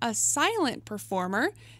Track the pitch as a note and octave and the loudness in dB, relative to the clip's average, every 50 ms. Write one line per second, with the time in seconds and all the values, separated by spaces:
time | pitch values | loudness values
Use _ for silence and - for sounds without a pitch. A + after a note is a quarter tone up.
0 | - A#3 A3 - - - - C#4+ D4 F#4 A4+ A4 F4 B3+ - - - - G#3+ G3+ | -2 -2 0 0 0 0 2 2 2 2 2 2 2 0 0 -4 -8 -10 -10 -10
1 | - - G3 F#3 F3+ F3+ F#3+ G#3 C4 F#4 - - - - - - | -6 -4 -2 -2 -2 0 0 0 0 0 -2 -6 -14 -20 -20 -20